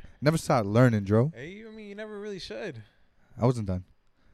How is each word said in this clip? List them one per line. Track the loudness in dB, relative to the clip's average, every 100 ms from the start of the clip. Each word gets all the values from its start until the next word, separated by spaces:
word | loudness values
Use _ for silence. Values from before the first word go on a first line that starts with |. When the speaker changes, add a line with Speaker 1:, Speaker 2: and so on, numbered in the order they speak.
| -18 -2
Speaker 1:
Never | 0 2
stop | 2 0 4
learning, | 6 6 4
Dro. | 4 4 4 -2
Speaker 2:
Hey, | -12 -14 -16
I | -16
mean, | -14
you | -12
never | -12 -12
really | -10 -10
should. | -10 -10 -10 -10 -16 _ _ _ _ 0
Speaker 1:
I | 0
wasn't | 2 -2
done. | -4 -6 _ _ _ _